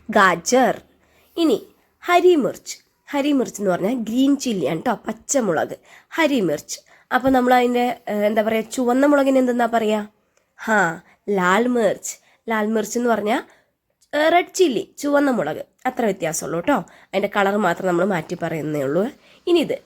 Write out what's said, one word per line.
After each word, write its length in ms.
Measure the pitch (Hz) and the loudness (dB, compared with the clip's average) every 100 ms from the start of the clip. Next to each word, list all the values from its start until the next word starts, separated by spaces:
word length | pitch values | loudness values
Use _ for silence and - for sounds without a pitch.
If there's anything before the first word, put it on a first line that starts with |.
| - | -2
ഗാജർ. 720 | 208 190 170 - 254 233 - - _ _ _ _ - | 4 4 2 0 2 2 0 -10 _ _ _ _ -2
ഇനി 300 | 320 214 - _ _ _ - | 0 0 -4 _ _ _ 0
ഹരി 280 | 349 359 | 4 6
മിർച്ച്. 440 | 330 185 - - - _ _ - | 4 0 -6 -14 -20 _ _ -6
ഹരി 220 | 285 285 | -4 0
മിർച്ച് 280 | 277 226 - | 0 -2 -4
എന്ന് 100 | 202 | -2
പറഞ്ഞാൽ 240 | 175 185 | 0 -2
ഗ്രീൻ 420 | 254 214 240 277 277 | -4 -2 0 2 2
ചില്ലിയാണ് 460 | 254 196 135 165 | -2 -2 -2 -2
ട്ടോ, 100 | 247 | -4
പച്ചമുളക്. 840 | 208 - - - 277 214 151 101 - _ - _ | -4 -6 -12 -4 -2 0 -2 -4 -8 _ -20 _
ഹരി 300 | - 302 269 | -2 0 2
മിർച്ച്. 400 | 170 147 - - _ _ _ | 0 -4 -8 -16 _ _ _
അപ്പൊ 160 | - 262 | -2 2
നമ്മൾ 240 | 254 247 | 2 4
അതിന്റെ, 420 | 247 247 247 247 - - | 2 2 0 -2 -4 -6
ഏ, 60 | |
എന്താ 280 | 208 208 220 | -2 0 0
പറയാ, 180 | 214 226 | 0 -2
ചുവന്ന 460 | 220 - 240 254 285 | -4 -4 0 2 4
മുളകിന് 320 | 285 269 262 | 4 4 2
എന്തെന്നാ 300 | 254 240 233 | 2 0 0
പറയാ? 320 | 233 214 214 208 _ _ _ _ _ | 0 0 -2 -4 _ _ _ _ _
ഹാ, 360 | - 208 170 165 - _ - | -2 0 0 -2 -14 _ -4
ലാൽ 380 | 196 180 196 247 | 0 2 2 2
മിർച്ച്. 520 | 240 202 - - - _ _ - | 2 0 -2 -8 -16 _ _ -6
ലാൽ 180 | 220 214 | -4 -2
മിർച്ച് 320 | 220 214 240 | -2 -2 -2
എന്ന് 120 | 240 | 0
പറഞ്ഞാ, 320 | 214 208 277 - _ _ _ _ _ _ 294 | 0 0 -2 -4 _ _ _ _ _ _ -2
ഏ, 120 | 311 | 2
റെഡ് 260 | 349 349 | 2 0
ചില്ലി, 400 | - 339 208 - - | 0 2 0 -6 -8
ചുവന്ന 320 | 285 285 285 | 0 2 2
മുളക്. 340 | 226 147 - - _ 262 | 0 -2 -6 -12 _ -8
അത്ര 180 | 254 | -2
വ്യത്യാസമുള്ളൂ 560 | 226 190 165 160 - 165 | -2 -2 -4 -6 -6 -4
ട്ടോ. 160 | 175 247 | -2 -2
അതിന്റെ 520 | 175 - _ 196 202 208 | -4 -16 _ -4 -2 0
കളർ 200 | 196 208 | 0 2
മാത്രം 300 | 180 170 185 | 0 0 -2
നമ്മൾ 160 | 170 | 0
മാറ്റി 320 | 196 175 156 175 | 0 -2 -4 -8
പറയുന്നേ 400 | 165 165 151 147 | -6 -6 -4 -4
ഉള്ളൂ. 260 | 135 165 233 - _ _ - | -2 -2 -2 -6 _ _ -2
ഇനി 120 | 339 | 0
ഇത് 200 | 190 - | 0 -6